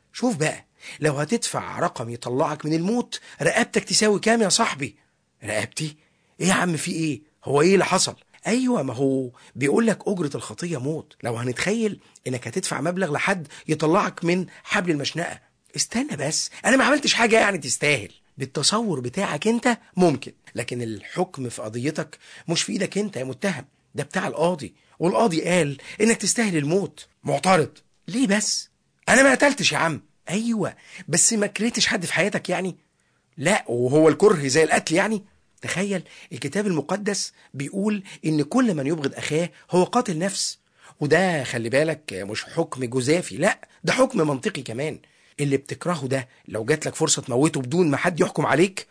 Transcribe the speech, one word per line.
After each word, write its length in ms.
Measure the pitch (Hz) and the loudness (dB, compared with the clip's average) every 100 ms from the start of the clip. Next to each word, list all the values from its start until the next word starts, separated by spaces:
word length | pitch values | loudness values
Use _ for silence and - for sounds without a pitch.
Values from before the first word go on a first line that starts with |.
| _ | _
شوف 220 | - 247 170 | -4 -2 0
بقى، 300 | 151 - - _ - - | -2 -4 -12 _ -20 -2
لو 140 | 151 | 0
هتدفع 680 | 139 202 233 - 135 92 - | 0 0 -2 -2 -6 -6 -4
رقم 300 | - - 117 | -4 -2 -8
يطلعك 560 | 117 127 127 156 151 151 | -8 -4 -2 -2 -2 -2
من 80 | |
الموت، 460 | 160 180 240 240 - - - | 0 0 -2 -4 -10 -14 -4
رقبتك 420 | 170 214 - 214 | 0 0 0 -2
تساوي 360 | - 180 214 196 | 0 2 4 4
كام 220 | 220 233 | 2 2
يا 80 | 202 | 4
صاحبي؟ 460 | - 226 131 131 - _ _ _ _ | 2 0 -2 -8 -10 _ _ _ _
رقبتي؟ 540 | 104 107 107 - 156 147 _ _ _ - | -6 -4 -4 -6 -10 -10 _ _ _ -2
ايه 60 | 170 | 0
يا 60 | |
عم، 240 | 196 180 156 | 2 0 -2
في 140 | - | -4
ايه؟ 300 | 175 160 135 - _ | -4 -4 -4 -10 _
هو 180 | - 139 | 0 4
ايه 120 | 170 | 6
اللي 120 | 196 - | 6 4
حصل؟ 300 | 185 - 110 _ _ - | 2 0 -4 _ _ -2
ايوه، 360 | 240 254 240 | 0 2 0
ما 100 | 135 | -2
هو 380 | 117 139 131 127 - - - | 0 0 0 -4 -10 -18 -2
بيقول 320 | 143 202 226 | 2 4 4
لك 120 | - - | 2 -2
اجرة 240 | 190 147 123 | -2 -2 -4
الخطية 420 | - 110 170 151 | -10 -8 -6 -4
موت. 380 | 131 160 - - | -4 -6 -10 -10
لو 120 | 113 117 | -6 -4
هنتخيل 640 | 123 120 180 226 220 - _ _ - | -4 -2 -2 0 -2 -4 _ _ -6
انك 200 | 127 120 | -6 -6
هتدفع 340 | 190 - 131 | -6 -4 -2
مبلغ 300 | 151 180 180 | -2 -2 -2
لحد 360 | 143 - 196 143 - - | 0 0 -2 -6 -12 -4
يطلعك 580 | 151 156 185 - - 170 | 0 2 2 0 -2 0
من 200 | 180 175 - | 0 -2 -10
حبل 280 | - 208 180 | -4 -2 0
المشنقة، 480 | 147 143 160 170 - _ _ _ 151 | -2 -2 -6 -8 -10 _ _ _ -6
استنى 400 | - 226 285 165 | -4 -2 -4 -4
بس، 340 | 143 - - - - | -4 -4 -6 -4 2
انا 120 | 269 | 4
ما 60 | |
عملتش 300 | 233 294 240 | 4 2 2
حاجة 260 | - 226 220 | 2 4 4
يعني 180 | 202 185 | 4 0
تستاهل. 540 | 135 - 147 139 101 - _ - | -4 -2 0 0 -2 -16 _ -10
بالتصور 640 | 131 - 135 214 226 139 | -8 -2 0 2 0 -2
بتاعك 480 | 123 190 196 147 214 | -4 -4 -2 -2 0
انت 300 | 233 247 226 _ - | 2 2 0 _ 4
ممكن، 340 | 180 131 - - - 107 | 4 4 -4 -18 -12 -8
لكن 260 | 120 123 | -6 -6
الحكم 680 | 117 104 - - 180 139 123 | -6 -8 -8 -4 -4 -4 -8
في 120 | - | -8
قضيتك 560 | 110 117 135 156 - - - - - | -10 -6 -4 -4 -8 -14 -20 -14 -4
مش 160 | 160 | -2
في 80 | - | -2
ايدك 260 | 196 180 190 | -2 -2 -2
انت 200 | 208 147 | -4 -6
يا 60 | |
متهم، 420 | 131 123 202 160 - _ _ - | -8 -4 -4 -4 -10 _ _ -8
ده 80 | |
بتاع 240 | 143 185 - | -6 -4 -4
القاضي، 480 | - 165 175 107 - _ - | 0 0 0 -8 -14 _ -2
والقاضي 420 | 170 226 226 160 | 0 2 2 2
قال 360 | 165 180 147 139 - - | 2 2 2 -2 -10 0
انك 160 | 220 220 | 2 2
تستاهل 400 | 185 - 214 165 | 0 0 0 0
الموت. 500 | 143 190 160 - - _ | 0 0 -2 -8 -20 _
معترض؟ 460 | 139 143 185 185 123 - _ _ - | -4 0 4 4 4 -4 _ _ -6
ليه 200 | 208 247 | 0 2
بس؟ 420 | 202 - - - _ _ _ - | 2 0 -4 -6 _ _ _ 4
انا 140 | 226 | 6
ما 80 | 277 | 6
قتلتش 400 | 247 285 277 147 | 6 4 2 0
يا 60 | 147 | 0
عم. 240 | 160 139 - _ - | 0 -2 -8 _ -4
ايوه، 460 | 185 233 220 147 - - - - | -2 -2 -2 -2 -6 -18 -18 -2
بس 260 | 160 - | 2 2
ما 140 | 226 202 | 2 0
كرهتش 400 | - 233 233 - | 0 -2 0 0
حد 180 | 226 165 | 0 -2
في 80 | |
حياتك 360 | 160 190 196 - | 0 0 -2 -2
يعني؟ 280 | 175 185 - _ _ _ _ _ - | -2 -4 -8 _ _ _ _ _ -4
لا، 280 | 147 208 - | 0 0 0
وهو 420 | 120 123 147 160 | -2 2 6 6
الكره 380 | 151 202 180 139 | 8 6 6 4
زي 160 | 143 | 4
القتل 320 | 156 208 - 160 | 4 2 2 0
يعني؟ 300 | 208 214 - _ _ _ | 2 -2 -6 _ _ _
تخيل، 420 | 131 170 196 185 - - - | -8 -4 -2 -4 -6 -18 -16
الكتاب 340 | 131 143 196 208 | -10 -4 -2 0
المقدس 680 | 160 135 196 196 101 - - _ | 0 0 -2 -2 -4 -6 -12 _
بيقول 500 | 131 139 196 214 208 190 - 156 | -10 -6 -2 -2 -2 -6 -6 -2
ان 160 | 156 | 0
كل 320 | 147 247 247 | 2 2 2
من 140 | 160 135 | 0 -2
يبغض 280 | 165 139 - | -2 -4 -6
اخاه 340 | - 151 170 - - | -4 -2 -2 -8 -2
هو 120 | 175 | 0
قاتل 340 | 180 240 247 160 | 2 0 -2 -2
نفس، 420 | 190 - - - _ _ - - | -4 -4 -6 -8 _ _ -20 -6
وده 440 | 147 160 190 160 | 2 4 4 0
خلي 260 | 123 123 113 | -2 -4 0
بالك 440 | 131 160 151 - | 2 2 -2 -8
مش 300 | 95 98 107 | -10 -8 -8
حكم 420 | - - 160 131 127 | -6 -4 -4 -4 -4
جزافي، 520 | 131 123 170 - 120 | -2 2 2 0 -2
لا، 300 | 185 - - _ | -2 -2 -8 _
ده 100 | 165 | -2
حكم 340 | 214 262 208 156 | 2 2 2 0
منطقي 340 | 131 208 175 | 0 -4 -6
كمان. 380 | 123 113 151 120 - _ _ - | -6 -6 -6 -8 -16 _ _ -4
اللي 180 | 143 135 | 0 0
بتكرهه 500 | - 127 175 170 131 | -2 -8 -4 -4 -2
ده 200 | 135 123 _ - | -4 -4 _ -10
لو 180 | 104 110 | -6 -2
جات 200 | 156 143 | -2 -2
لك 100 | - | -2
فرصة 260 | 156 - | 0 0
تموته 400 | - 120 156 151 | -2 2 2 0
بدون 300 | 127 165 170 | -2 2 2
ما 60 | 135 | 2
حد 220 | 180 160 | 0 0
يحكم 260 | 180 - 113 | 0 0 2
عليك، 420 | 135 196 - - | 4 4 0 -14